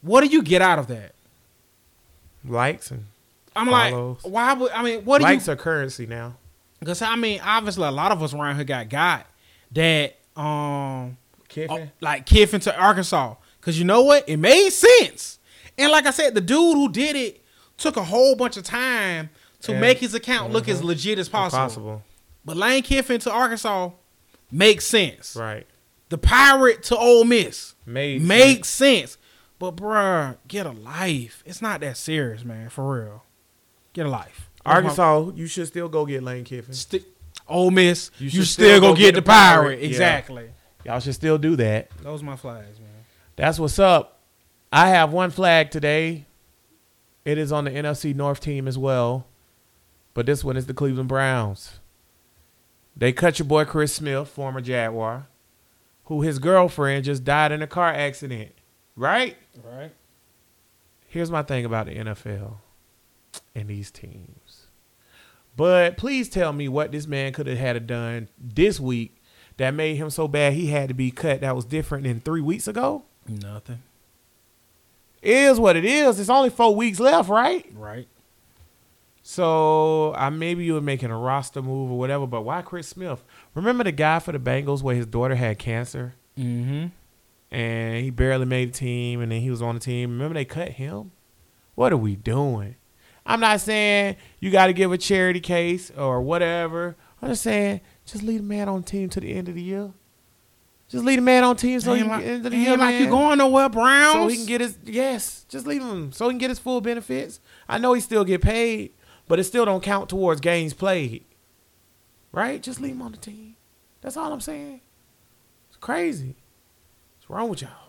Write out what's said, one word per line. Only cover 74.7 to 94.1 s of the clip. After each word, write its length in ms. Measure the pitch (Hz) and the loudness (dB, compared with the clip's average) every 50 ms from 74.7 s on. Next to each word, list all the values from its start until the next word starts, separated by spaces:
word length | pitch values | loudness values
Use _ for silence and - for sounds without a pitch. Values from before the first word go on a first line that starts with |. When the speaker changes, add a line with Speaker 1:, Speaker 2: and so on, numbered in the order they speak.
| _ _ _ _ _ _ _ _ _ _ - | _ _ _ _ _ _ _ _ _ _ 0
Speaker 2:
It 140 | - 220 | 2 4
is 240 | 262 277 277 262 233 | 6 6 6 6 6
what 160 | 233 202 175 | 6 4 4
it 80 | 165 165 | 4 2
is. 340 | 208 262 294 302 269 226 190 | 0 2 4 4 2 2 2
It's 100 | 202 190 | 0 2
only 220 | 247 269 269 247 | 2 4 4 2
four 240 | 240 - 233 226 208 | 2 2 2 2 4
weeks 240 | 208 233 233 202 175 | 2 0 -4 -2 2
left, 280 | 233 262 - 330 - 175 | 2 4 4 4 2 2
right? 360 | 202 220 240 294 370 359 - - - | 2 2 2 2 -2 -4 -8 -12 -20
Speaker 1:
Right. 360 | 208 214 214 208 247 254 _ _ _ _ _ _ _ _ _ _ _ - _ _ _ _ _ _ _ _ _ _ _ _ | -20 -18 -16 -16 -16 -16 _ _ _ _ _ _ _ _ _ _ _ -20 _ _ _ _ _ _ _ _ _ _ _ _
Speaker 2:
So, 880 | - - - 180 165 160 160 156 156 156 156 156 160 156 156 156 151 - | -16 -6 -2 0 0 2 2 4 4 4 4 2 2 2 0 0 -2 -2
I, 140 | - 131 135 | -4 -4 -4
maybe 340 | 147 160 165 170 175 175 175 | -4 -4 -6 -6 -6 -4 -4
you 100 | 170 160 | -4 -4
were 60 | 156 | -2
making 300 | 147 147 139 131 127 120 | -2 -4 -6 -6 -6 -8
a 60 | 113 | -8
roster 460 | 113 117 127 135 139 135 - _ 143 131 | -6 -4 -4 -4 -4 -6 -8 _ -10 -8
move 280 | 131 131 135 135 127 | -8 -8 -6 -6 -6
or 80 | 127 123 | -6 -6
whatever, 280 | 127 131 139 143 139 | -4 -4 -4 -4 -6
but 160 | 127 120 117 110 | -6 -8 -8 -8
why 200 | 113 143 175 175 | -6 -8 -8 -8
Chris 260 | - - 175 165 - | -10 -14 -16 -16 -16
Smith? 360 | - 180 185 180 139 120 _ _ _ - _ _ _ | -16 -14 -12 -12 -12 -12 _ _ _ -20 _ _ _
Remember 300 | 147 180 220 247 247 240 | -6 -2 -2 0 0 -2
the 80 | 196 156 | -4 -2
guy 260 | 139 151 151 160 165 | 0 0 0 0 0
for 140 | - - 165 | -2 -6 -8
the 60 | 139 | -6
Bengals 440 | 127 123 127 135 143 139 143 139 135 | -4 -2 -4 -2 -2 -4 -4 -4 -2
where 140 | 135 123 | -2 -2
his 100 | 123 120 | -2 -4
daughter 280 | 110 110 117 120 131 131 | -4 -4 -4 -2 -2 -2
had 240 | 123 123 113 107 101 | -2 -2 -2 -4 -6
cancer? 560 | - 123 113 113 120 123 - 139 123 123 123 _ _ _ _ - | -6 -6 -6 -6 -6 -8 -10 -12 -12 -12 -14 _ _ _ _ -8
Speaker 1:
Mm-hmm. 480 | 131 123 120 120 120 127 139 147 160 175 175 _ _ _ _ _ _ _ _ _ _ _ | -6 -6 -4 -4 -4 -6 -6 -6 -8 -10 -12 _ _ _ _ _ _ _ _ _ _ _
Speaker 2:
And 540 | - - 117 117 113 113 113 113 113 117 123 | -8 -6 -6 -4 -4 -6 -6 -6 -6 -6 -6
he 60 | 135 | -6
barely 340 | 123 117 127 131 131 131 131 | -2 0 0 0 2 0 -2
made 300 | 127 127 127 127 123 123 | -2 -2 -4 -4 -4 -6
the 20 | - | -8
team, 420 | 135 123 120 123 120 120 120 120 | -8 -6 -6 -6 -6 -6 -6 -6
and 100 | 120 117 | -6 -6
then 100 | 113 113 | -6 -4
he 100 | 117 131 | -4 -6
was 120 | 127 117 117 | -6 -6 -6
on 140 | 117 117 | -6 -6
the 40 | 117 | -6
team. 300 | - 127 123 120 123 120 | -8 -8 -6 -6 -6 -6
Remember 240 | 120 120 135 151 165 | -6 -6 -8 -6 -6
they 100 | 156 139 | -8 -8
cut 260 | 123 - 151 175 190 | -8 -8 -10 -10 -10
him? 420 | 127 - 131 143 175 202 214 190 _ _ _ _ _ _ _ _ _ _ _ _ _ | -10 -12 -12 -12 -12 -12 -14 -16 _ _ _ _ _ _ _ _ _ _ _ _ _
What 160 | - 120 - 190 | 0 0 2 2
are 40 | |
we 200 | 135 110 107 101 | 2 0 -2 -4
doing? 580 | 98 107 110 110 131 143 143 123 107 101 101 120 _ _ _ _ _ _ _ _ _ _ | -4 -6 -6 -4 -2 -2 -4 -4 -6 -8 -10 -14 _ _ _ _ _ _ _ _ _ _
I'm 160 | - - 233 | -4 -4 0
not 220 | 226 220 214 202 - | 2 2 2 0 0
saying 540 | 214 214 214 208 208 208 202 202 196 | -2 -2 0 0 2 2 2 0 0